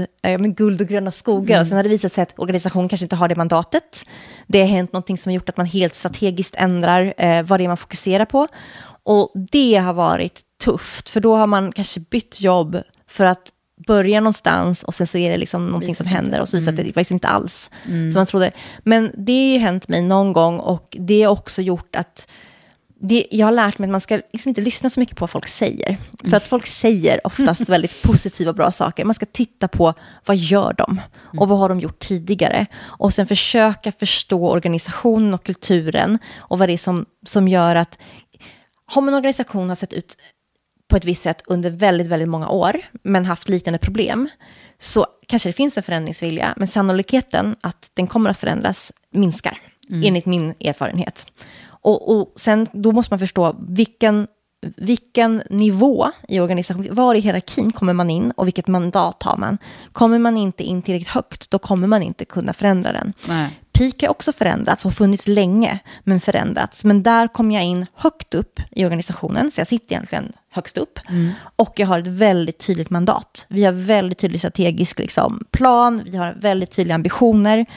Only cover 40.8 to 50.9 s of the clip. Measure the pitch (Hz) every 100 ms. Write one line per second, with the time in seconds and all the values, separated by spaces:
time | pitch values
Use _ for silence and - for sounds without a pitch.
40.8 | _ 190 175 175 165 165 - 180 175 170
41.8 | 202 175 170 165 165 160 156 185 170 320
42.8 | - - - 190 185 170 - 180 - 170
43.8 | - 208 - 226 285 - - - - _
44.8 | - 220 - _ - 233 180 175 285 -
45.8 | - 165 160 160 165 160 - - 190 208
46.8 | 196 185 196 262 - 170 208 220 175 -
47.8 | - - 180 226 208 190 - - 190 190
48.8 | - - _ 202 190 - - - - _
49.8 | - 170 196 180 180 175 156 165 151 -
50.8 | -